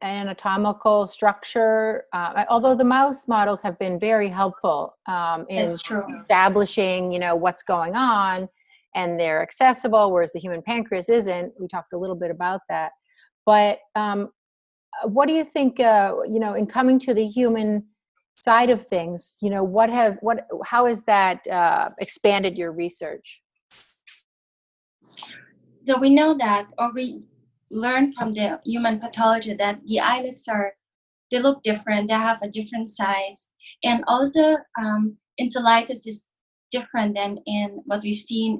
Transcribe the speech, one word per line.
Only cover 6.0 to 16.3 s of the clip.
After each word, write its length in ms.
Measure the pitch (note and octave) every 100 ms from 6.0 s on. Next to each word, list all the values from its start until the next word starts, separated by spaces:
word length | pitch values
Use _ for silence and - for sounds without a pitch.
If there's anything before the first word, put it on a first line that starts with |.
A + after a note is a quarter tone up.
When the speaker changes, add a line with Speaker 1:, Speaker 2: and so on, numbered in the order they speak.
| G3 -
Speaker 1:
establishing, 920 | - F#3 F#3+ G3 G3+ - F#3+ F#3 F3+
you 80 | F3+
know, 160 | F3
what's 300 | E3+ F3+ F3+
going 320 | - F3 E3 G#3+
on, 520 | C4 G#3+ F#3+ F#3 F#3+ _ _ _ _
and 260 | F3+ F3+ E3+
they're 220 | E3 D#3
accessible, 680 | E3+ - C4 B3 B3 A3 G3+
whereas 220 | F3+ E3+
the 60 | E3+
human 240 | F3+ E3+
pancreas 480 | F3+ A#3 A3+ F#3 F3
isn't. 420 | A#3 G3 F3+ F3+ -
We 60 | F3+
talked 260 | F3+ -
a 60 | F3
little 180 | F#3+ F3
bit 140 | E3+
about 300 | E3 F3+ F#3+ -
that. 220 | E3 D#3+ - _ _ _ _
But, 360 | - G#3 G#3 - _
um, 360 | G#3+ G#3+ G3+ G3+ _ _ _ _ _ _ -
uh, 60 | A3
what 180 | A3 E4
do 80 |
you 100 | D#4+
think, 360 | D4 D#4 C4+ A#3
uh, 340 | A#3 G#3+ G3 -
you 120 | -